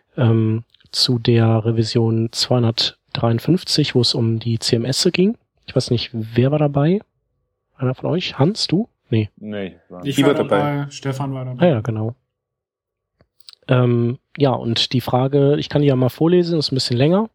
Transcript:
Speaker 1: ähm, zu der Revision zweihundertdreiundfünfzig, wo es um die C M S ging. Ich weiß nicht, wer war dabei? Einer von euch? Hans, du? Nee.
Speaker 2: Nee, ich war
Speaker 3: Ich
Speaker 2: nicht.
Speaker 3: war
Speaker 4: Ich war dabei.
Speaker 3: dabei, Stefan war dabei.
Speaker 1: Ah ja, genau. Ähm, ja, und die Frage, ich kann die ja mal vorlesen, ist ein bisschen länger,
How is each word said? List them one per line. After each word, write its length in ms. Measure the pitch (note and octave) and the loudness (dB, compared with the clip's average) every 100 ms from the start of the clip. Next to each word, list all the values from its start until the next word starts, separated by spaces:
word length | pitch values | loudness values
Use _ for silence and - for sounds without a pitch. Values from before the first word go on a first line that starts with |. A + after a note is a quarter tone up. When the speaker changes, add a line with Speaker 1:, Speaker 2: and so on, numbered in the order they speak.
| _ - | _ 0
Speaker 1:
ähm, 500 | A#2 A2+ A2 A2+ - _ _ | 2 4 2 -2 -8 _ _
zu 260 | - - A#2+ | -4 0 0
der 480 | A#2 A#2 A2+ A2+ A2+ | 2 4 4 2 2
Revision 640 | A2+ A2 A#2+ A2+ A2+ A2+ | 0 0 0 0 0 -2
zweihundertdreiundfünfzig, 1600 | - - B2 A#2 A2+ - - _ - A#2 A#2 - F3+ - - C#3+ B2+ | -4 -2 2 2 0 -4 -6 _ -4 0 0 0 0 0 -2 0 0
wo 60 | |
es 120 | A#2 | 0
um 240 | C3 A2+ A2+ | 0 -2 -2
die 220 | A#2 A2+ | -2 -4
C 160 | - A#2 | 0 0
M 100 | A#2 | 0
S 240 | - F3+ | 0 0
ging. 240 | - G3 A#3+ _ _ - | 2 0 0 _ _ -4
Ich 100 | C3 | -4
weiß 140 | - | 0
nicht, 220 | A#2+ - | -2 -2
wer 380 | A2+ A2 A#2 C3+ | -8 -4 0 2
war 80 | D3+ | 2
dabei? 400 | D3 C#3+ D3+ G3+ - _ _ _ _ _ _ _ | 0 2 0 0 -4 _ _ _ _ _ _ _
Einer 200 | B2+ B2+ | -4 -4
von 160 | C3 | -4
euch? 260 | E3 - - | -4 -4 0
Hans, 300 | D3+ A3 - | 0 0 -2
du? 200 | E3 A#3 _ _ | -2 -4 _ _
Nee. 220 | A2+ G#2 _ | -2 -2 _
Speaker 2:
Nee, 280 | G#2+ G#2 F#2 | -12 -10 -10
ich 80 | E2 _ | -12 _
war 160 | F2+ C#3 | -12 -4
Speaker 3:
Ich 120 | C#3 | 0
Speaker 2:
nicht. 100 | C#3+ | 2
Speaker 3:
war 60 | |
Speaker 4:
Ich 40 | C3+ | 2
war 100 | - | 0
dabei. 280 | G2+ D3 C#3+ | 0 0 -4
Speaker 3:
dabei, 160 | C#3+ | -6
Stefan 420 | - C#3 C3 C#3 | -8 -8 -6 -6
war 120 | C3+ B2+ | -8 -10
dabei. 200 | B2+ F3 | 0 2
Speaker 1:
Ah 40 | |
ja, 120 | A#2 | 2
genau. 320 | A2 A2 A2 - _ _ _ _ _ _ _ _ _ _ _ _ - - - | -2 -4 -6 -8 _ _ _ _ _ _ _ _ _ _ _ _ -20 -20 0
Ähm, 520 | B2+ B2 A#2+ A#2 C3 _ - | 2 4 2 0 -4 _ 0
ja, 140 | C#3 | 0
und 420 | B2 A#2+ A2+ - | 0 -2 -4 -2
die 80 | B2+ | -2
Frage, 540 | - B2 C3+ C#3+ C#3 D3+ | 0 0 2 2 2 2
ich 120 | - | 0
kann 120 | C#3+ | 0
die 60 | C#3+ | 2
ja 80 | B2+ | 2
mal 140 | B2+ | 0
vorlesen, 500 | - D#3+ F3+ E3+ E3 | 0 2 2 2 -2
ist 120 | - | -2
ein 40 | C3 | -2
bisschen 220 | - A#2+ | -2 0
länger, 340 | D3 F#3+ A3+ | 2 2 -2